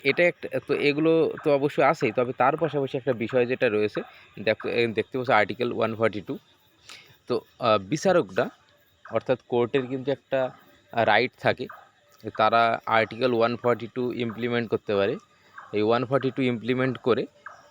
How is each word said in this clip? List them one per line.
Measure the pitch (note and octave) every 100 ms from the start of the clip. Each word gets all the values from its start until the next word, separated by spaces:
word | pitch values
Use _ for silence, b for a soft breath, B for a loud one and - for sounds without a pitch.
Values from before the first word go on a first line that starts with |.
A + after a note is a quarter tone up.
এটা | C#3 C3+
একটা, | F3 - - C3 -
তো |
এগুলো | G#2+ C#3+ C#3+ D#3+ E3 C3+ -
তো | D3+
অবশ্যই | C#3+ C#3+ -
আছেই, | C#3 E3 B2
তবে | A#2 B2
তার | - B2+ D#3
পাশাপাশি | D#3+ C#3+ C3+ C#3
একটা | C3+
বিষয় | A2+ A2+ B2+ A#2+
যেটা | B2+ B2
রয়েছে, | G#2 G#2+ - - B B -
দেখ-, | G#2 G#2+ G2+
এ, | A2 A#2
দেখতে | A2 - C3
পাচ্ছ | B2
আর্টিকেল | A2 G2+ G#2+ A#2+
ওয়ান | G#2+ A2+
ফর্টি | A2 A2 G2+
টু। | - D3+ - _ _ _ B B B B -
তো, | A#2+ - -
আহ, | B2 G#2+
বিচারকরা, | F#2+ D#3 F#3+ F3 G2 F#2+ C#3 - _ _ _ _ -
অর্থাৎ | A2+ - B2+ _
কোর্টের | A#2+ A#2+ C#3 B2
কিন্তু | C3+ B2+
একটা, | C3+ _ C3+ C3 - _ _ _
আহ, | A#2
রাইট | A2 G#2+ B2+ -
থাকে, | B2 G2+ - - - _ _ _ A2 -
তারা | A2 A#2 A#2 A2+ A2+
আর্টিকেল | A2+ G#2+ A2 B2+
ওয়ান | A#2 A#2 A#2
ফর্টি | A#2+ A2+ A#2
টু | B2+ B2
ইমপ্লিমেন্ট | A#2+ A#2 G#2 A#2+ A#2+ A2+
করতে | A2+ -
পারে। | G2 G2 F3+ - b b - -
এই | G#2
ওয়ান | G#2+ A#2
ফর্টি | A#2+ C3+ C3
টু | B2+
ইমপ্লিমেন্ট | B2+ A#2+ A2 B2+ C3 A#2
করে, | B2+ A2+ - _ - - _